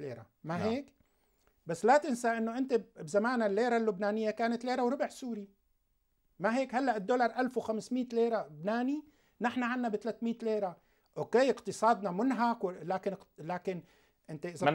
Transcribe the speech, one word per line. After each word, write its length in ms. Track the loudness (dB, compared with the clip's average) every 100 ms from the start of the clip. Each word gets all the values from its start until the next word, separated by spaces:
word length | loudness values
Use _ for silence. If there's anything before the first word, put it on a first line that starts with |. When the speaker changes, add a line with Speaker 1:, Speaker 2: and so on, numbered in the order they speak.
Speaker 1:
ليرة، 260 | -12 -12 -16 _
ما 140 | -6 -2
Speaker 2:
نعم. 100 | 0
Speaker 1:
هيك؟ 240 | 0 -4 _ _ _ _ _ _ _ -8
بس 180 | 2
لا 120 | 6 6
تنسى 320 | 4 -2 0
إنه 300 | 0 -2 -2
أنت 220 | 0 0 -2 -14
بزمان 420 | -2 2 2 2
الليرة 340 | 2 2 2 2
اللبنانية 540 | 2 0 0 0 -2
كانت 340 | 0 0 0
ليرة 180 | -2 0
وربع 260 | 0 0 -2
سوري، 400 | -6 -8 -8 -10 _ _ _ _ _ _ _ _ -4
ما 180 | 0 0
هيك؟ 180 | 0
هلا 220 | 0 0 0
الدولار 340 | 0 2 2 2
ألف 180 | -2 -2
وخمسمية 500 | -2 -4 -2 -2 0
ليرة 340 | 2 2 2 -4
لبناني، 580 | -6 -2 0 0 -2 -6 _ _ -4
نحن 220 | -2 0
عنا 260 | -2 -2 -2
بثلاثمية 500 | -2 -4 -4 -4 -2
ليرة. 340 | -2 0 -2 -6 _ _ _ -8
أوكي، 320 | 2 4 4
اقتصادنا 600 | 2 -4 2 4 4 0
منهك 540 | 0 0 2 0 0
و-، 60 | -4
لكن 420 | -4 -4 -4 -4
اق-، 140 | -6 -10 -12
لكن 440 | -8 -6 -6 -6 -8 _ _ _ -14
أنت 160 | -10 -10
إذا 200 | 0
Speaker 2:
منا 40 | 4